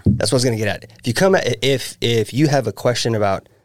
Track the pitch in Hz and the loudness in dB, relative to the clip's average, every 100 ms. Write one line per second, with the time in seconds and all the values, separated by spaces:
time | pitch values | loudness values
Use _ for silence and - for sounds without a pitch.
0 | - - - 131 127 113 107 92 - - | 0 0 0 2 0 0 -2 -4 -10 -10
1 | - 117 190 190 - 101 131 135 - - | -6 0 2 2 0 -2 0 0 -4 -4
2 | 117 117 107 120 151 139 113 - 127 120 | -2 0 0 0 2 2 0 -2 -2 0
3 | 123 113 101 95 - _ | -2 0 0 -2 -6 _